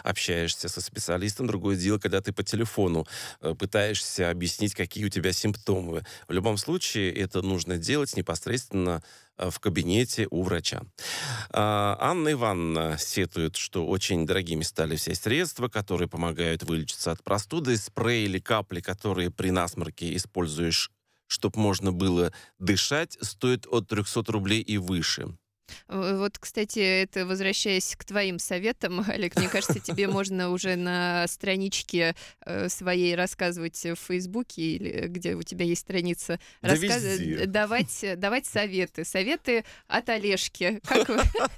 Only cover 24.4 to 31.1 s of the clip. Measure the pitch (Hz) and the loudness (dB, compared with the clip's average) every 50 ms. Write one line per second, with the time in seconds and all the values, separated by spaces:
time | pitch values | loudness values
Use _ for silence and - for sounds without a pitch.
24.4 | 95 98 107 113 - - 107 101 90 92 92 85 80 - - - - - 85 - | 2 2 2 2 2 0 0 0 0 0 0 0 0 0 -2 -2 -4 -8 -12 -14
25.4 | _ _ _ _ _ - - - - - - 190 185 185 196 190 202 202 - - | _ _ _ _ _ -20 -20 -20 -12 -8 -4 -2 0 0 0 0 0 -2 -2 -6
26.4 | - - - 233 208 208 - 226 196 185 185 185 190 - - 196 185 180 190 190 | -10 -6 -4 -2 -2 -2 0 2 4 4 4 4 2 2 0 -2 -2 0 0 0
27.4 | 196 190 202 - - 214 190 185 190 - - - - - 196 208 202 190 180 170 | 0 0 0 2 2 2 2 2 0 -2 -4 -8 -10 -4 -2 0 0 0 -2 -4
28.4 | - - 190 180 196 226 262 - - 175 180 175 208 202 - - 196 175 - - | -4 -4 -2 -2 0 -2 -2 -2 -2 -2 -2 -2 0 0 0 0 -2 0 0 0
29.4 | 185 180 - 196 - - 156 - - - 165 160 202 190 196 196 196 190 190 185 | 0 2 2 0 2 2 0 0 -2 -2 0 0 2 2 2 2 0 0 0 0
30.4 | 180 180 180 180 - 190 180 175 180 180 180 180 180 175 | 0 0 0 0 0 0 0 0 0 0 0 0 2 2